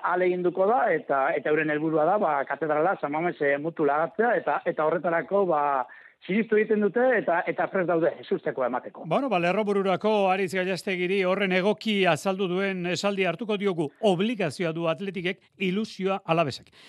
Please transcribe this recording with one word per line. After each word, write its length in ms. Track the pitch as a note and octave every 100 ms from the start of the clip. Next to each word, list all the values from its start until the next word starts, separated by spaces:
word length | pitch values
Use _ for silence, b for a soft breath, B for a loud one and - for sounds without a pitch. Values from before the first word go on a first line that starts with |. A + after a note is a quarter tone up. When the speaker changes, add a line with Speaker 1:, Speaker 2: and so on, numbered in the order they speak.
Speaker 1:
ahaleginduko 640 | F#3+ F3+ F3+ F3+ F3 F#3 G3
da, 260 | B3 G#3+
eta, 380 | D#3 - C#3 C#3
eta 160 | D3+ D3+
euren 220 | D#3 D#3
helburua 340 | D3+ D#3 D#3
da, 140 | D#3 G#3
ba, 260 | E3+ C#3+
katedrala 540 | C3 C#3 D#3 D3+ E3+ G3
San 120 | D3
Mames, 280 | D3+ F3 -
eh, 160 | C#3+ C#3+
mutu 280 | D#3 D#3+
lagatzea, 500 | C#3+ D3 E3 - A#3+
eta, 280 | F#3 D3+ D#3
eta 200 | F3+ E3
horretarako, 640 | D#3 E3+ E3+ E3+ - G3 F#3
ba, 400 | D3+ C#3+ C#3 - B B B -
sinistu 300 | G3+ A3+ G#3+
egiten 240 | G#3+ G#3+
dute, 200 | G3+ A#3+ B3+ A3
eta, 260 | F3 E3+ -
eta 220 | D#3+ E3+
prest 160 | G3 E3+
daude, 240 | E3+ D#3+ B2
ezustekoa 460 | - F3+ D#3 C3+ B2
emateko. 380 | B2 G#2 - D#3
Speaker 2:
Bueno, 220 | F#3+ C4+
ba, 100 | F#3
lerrobururako 920 | F3 F#3+ G#3 G3 F#3+ F3 G#3+ G#3+ F#3+
Aritz 240 | F#3+ F#3+
Gallastegiri 680 | F#3+ F#3 F3+ - F3+ F3+ G3
horren 280 | F3+ F#3+ G3
egoki 520 | F#3 F#3+ G#3 A3+ G3+
azaldu 440 | F3+ D3+ G3 F#3+ F#3+
duen 360 | F3+ G3 F#3 F3
esaldi 380 | F3 G3+ G3
hartuko 320 | F#3 E3 G#3+ G#3
diogu, 300 | G3+ E3+ C#3+ -
obligazioa 720 | G#3+ E3+ G#3+ A3 E3 - E3+
du 160 | D#3+ E3+
Atletikek, 500 | D#3+ G3 F#3 F3 - b -
ilusioa 640 | F#3 F#3+ A3 - F#3 F#3+
Alavesek. 420 | - E3 D3 - - B